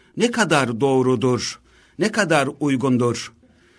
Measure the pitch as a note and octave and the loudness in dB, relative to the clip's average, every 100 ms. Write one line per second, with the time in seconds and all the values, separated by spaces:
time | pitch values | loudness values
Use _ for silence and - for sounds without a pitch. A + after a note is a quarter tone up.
0 | _ - A#3 A#3 F#3 D3+ B2 A2+ C3+ C3 | _ -2 -2 0 0 2 0 0 2 2
1 | B2+ B2+ B2+ B2 - - _ _ _ - | 2 2 0 -2 -4 -12 _ _ _ -4
2 | G#3 G#3+ F3+ D#3 C3+ C#3+ D3 C3+ C3 B2 | -4 0 0 2 0 -2 -2 0 0 0
3 | B2 A#2 - _ _ _ _ | 0 -2 -10 _ _ _ _